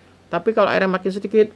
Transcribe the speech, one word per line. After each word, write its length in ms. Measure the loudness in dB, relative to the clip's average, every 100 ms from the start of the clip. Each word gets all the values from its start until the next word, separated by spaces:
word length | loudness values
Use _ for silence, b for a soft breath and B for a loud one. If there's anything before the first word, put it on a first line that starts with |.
| B B -8
Tapi 240 | -6 -2
kalau 160 | 0 2
airnya 240 | 2 0
makin 240 | -2 -4 -6
sedikit, 320 | -2 2 0